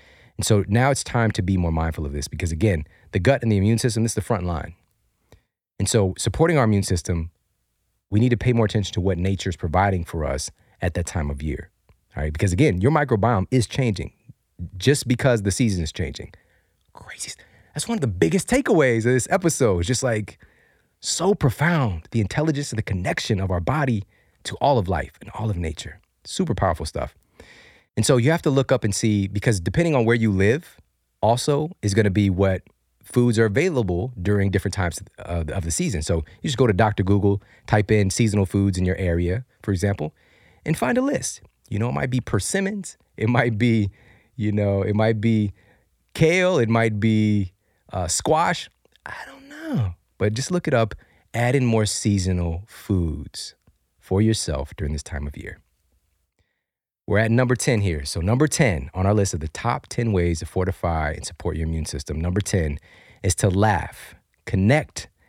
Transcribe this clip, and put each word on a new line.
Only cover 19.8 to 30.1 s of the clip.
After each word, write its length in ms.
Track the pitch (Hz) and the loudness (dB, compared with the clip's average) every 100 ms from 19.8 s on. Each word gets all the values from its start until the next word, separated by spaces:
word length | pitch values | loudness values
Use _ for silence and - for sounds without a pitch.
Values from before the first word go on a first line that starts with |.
| 87 | 0
just, 160 | 123 | 0
like, 360 | 131 107 98 - - _ _ _ _ _ | -2 -2 -6 -12 -20 _ _ _ _ _
so 340 | - - 180 208 | -8 -2 0 2
profound, 720 | 143 - 160 165 120 85 - | 0 2 2 2 0 -2 -4
the 100 | 113 | -2
intelligence 500 | 101 - 160 143 147 | -2 0 0 -2 -4
and 60 | 110 | -6
the 60 | |
connection 580 | - 92 90 - - 101 | -4 -4 -4 -4 -2 -2
of 100 | 92 | 0
our 80 | 90 | -2
body 460 | 85 147 135 107 - _ _ _ | 0 0 0 -2 -4 _ _ _
to 120 | - - | -14 -2
all 160 | 139 127 | 2 2
of 100 | 92 | 2
life 260 | 80 - - | -2 -4 -12
and 100 | - | -14
all 180 | - 110 | -6 -4
of 80 | 87 | -2
nature. 420 | 82 76 - - _ _ | -4 -6 -12 -16 _ _
Super 320 | - - 175 95 | -10 -4 -2 0
powerful 300 | 95 78 78 | 0 0 -4
stuff. 300 | - - - _ - - - - _ _ - | -6 -8 -10 _ -20 -20 -20 -20 _ _ -2
And 80 | 110 | 2
so 120 | 127 | 4
you 140 | 123 | 4
have 100 | 170 | 2
to 60 | 156 | 2
look 220 | 135 127 | 2 2
up 120 | 127 | 0
and 120 | 107 - | 0 -2
see, 320 | 113 104 98 | 0 2 0
because 320 | 98 - 92 | -2 0 0
depending 340 | 85 123 170 | 0 0 2
on 120 | 139 | 2
where 100 | 113 | 2